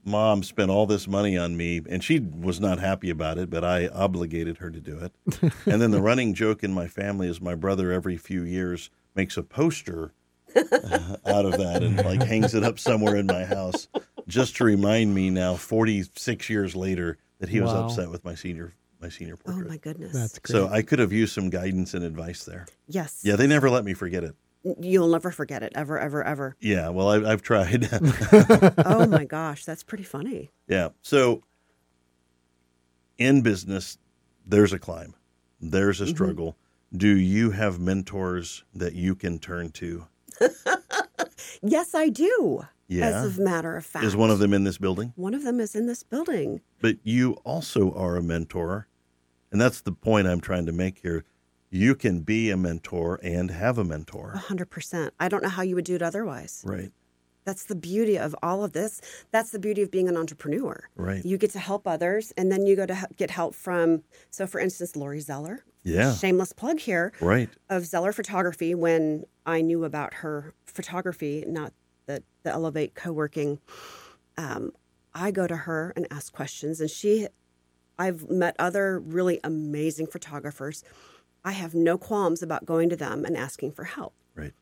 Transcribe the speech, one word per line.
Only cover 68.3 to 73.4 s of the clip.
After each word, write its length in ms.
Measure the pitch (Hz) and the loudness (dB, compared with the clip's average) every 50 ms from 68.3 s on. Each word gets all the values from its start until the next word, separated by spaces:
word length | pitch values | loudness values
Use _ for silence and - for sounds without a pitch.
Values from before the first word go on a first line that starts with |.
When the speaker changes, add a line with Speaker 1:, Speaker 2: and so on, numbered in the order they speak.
| 202 185 185 175 160 - 170 165 175 | -2 -2 -2 -2 -2 -2 -2 -2 0
Speaker 3:
when 500 | 170 165 170 165 165 160 156 151 156 - _ _ _ _ | 0 2 2 4 4 2 0 -2 -4 -8 _ _ _ _
I 160 | 160 165 165 | -2 0 0
knew 220 | 160 165 170 170 165 | 2 2 0 0 -2
about 300 | 151 147 151 139 - - | -4 -4 -6 -6 -8 -10
her 380 | - - 156 151 147 147 156 _ _ _ | -10 -8 -8 -8 -8 -10 -12 _ _ _
photography, 800 | - - - - - 175 180 180 185 170 - 156 147 143 156 - | -14 -14 -12 -12 -8 -8 -6 -6 -6 -6 -6 -6 -6 -6 -6 -6
not 240 | - 170 160 151 160 _ _ _ _ _ _ _ | -6 -6 -6 -8 -10 _ _ _ _ _ _ _
the, 160 | - 143 - - _ _ _ _ | -10 -10 -10 -10 _ _ _ _
the 80 | - | -6
Elevate 440 | - 156 165 160 147 156 147 - _ | -4 -4 -4 -4 -2 -4 -4 -4 _
co-working, 640 | - - 180 165 151 151 147 - 160 | -12 -10 -8 -4 -4 -4 -4 -4 -4